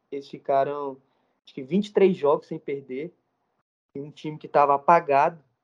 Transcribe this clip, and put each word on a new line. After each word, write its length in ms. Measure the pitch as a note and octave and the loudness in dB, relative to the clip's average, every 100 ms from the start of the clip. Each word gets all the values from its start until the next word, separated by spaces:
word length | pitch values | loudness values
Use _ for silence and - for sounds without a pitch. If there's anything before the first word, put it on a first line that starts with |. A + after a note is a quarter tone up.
| _ | _
eles 160 | C#3+ C#3 | -12 -12
ficaram, 680 | C#3 - C#3 C#3 C#3+ C#3 C3+ _ _ _ _ | -10 -2 0 0 -4 -8 -12 _ _ _ _
acho 120 | _ | _
que 80 | - | -14
vinte 240 | C3 F#3 G#3 | -4 -2 0
e 60 | |
três 200 | - F#3+ | 2 4
jogos 340 | F3+ C#3+ E3 - | 4 2 0 -2
sem 100 | D#3+ | -12
perder. 560 | - C#3 C3 B2+ E3 - _ _ _ _ _ _ _ | -10 -10 -10 -10 -12 -14 _ _ _ _ _ _ _
E 60 | C#3 | -16
um 100 | D3 | -16
time 260 | C3+ D#3 D3+ | -14 -12 -12
que 100 | D3+ | -2
tava 280 | D3 C#3+ | 2 2
apagado 680 | C#3+ - E3+ D#3 C#3 D#3 E3+ _ _ | 2 4 4 4 2 2 -2 _ _